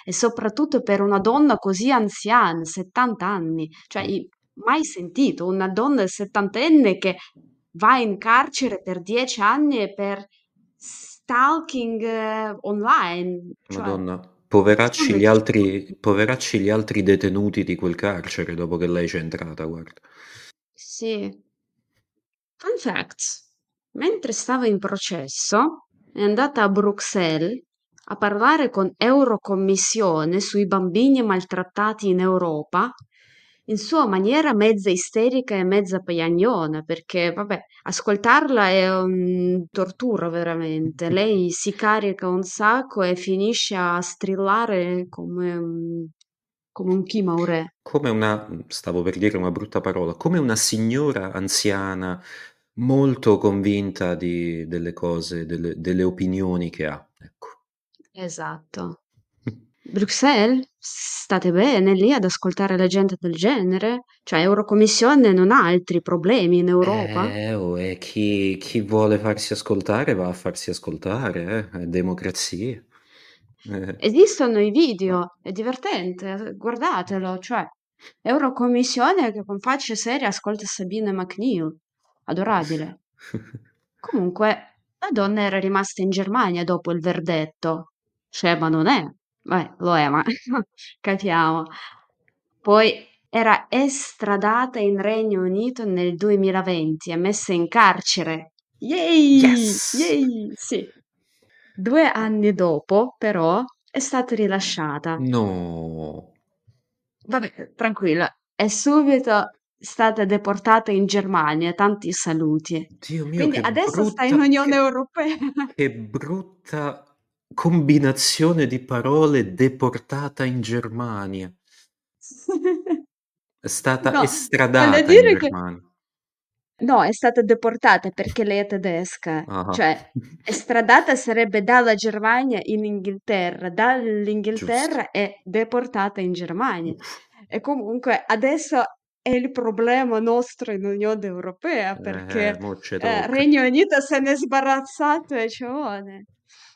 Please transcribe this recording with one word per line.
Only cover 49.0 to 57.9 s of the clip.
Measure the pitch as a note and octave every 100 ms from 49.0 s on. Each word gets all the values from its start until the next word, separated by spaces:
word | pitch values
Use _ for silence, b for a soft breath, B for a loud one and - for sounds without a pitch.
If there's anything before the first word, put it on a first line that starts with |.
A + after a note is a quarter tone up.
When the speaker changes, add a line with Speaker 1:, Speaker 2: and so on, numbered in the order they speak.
Speaker 2:
per | F2 E2
dire | G#2 G2
una | F2+
brutta | E2+ G2+ G2+
parola, | F#2+ F#2 E2+ E2+
come | E3 F3
una | C3+ A2
signora | - A2 A2+ B2+ D3+ A2+ F#2+
anziana | F#2 G2 - G#2+ G2 F#2+ F#2+ F#2 F2+ B B B B B -
molto | B2 C3+ C#3 B2 A2+ G2+
convinta | G#2+ G2 G2 G2+ G2+ F#2 F2+ E2+
di, | F2 F2 E2+ E2 D#2+
delle | E2+ E2+
cose, | E2+ F2 E2+ E2 F2 D#2+
delle, | E2 E2+ -
delle | E2 F#2
opinioni | F#2 F2+ F#2 F#2 F#2 F2+ E2+
che | - D#2
ha, | C#2+ - _
ecco. | - _ - - _ _ _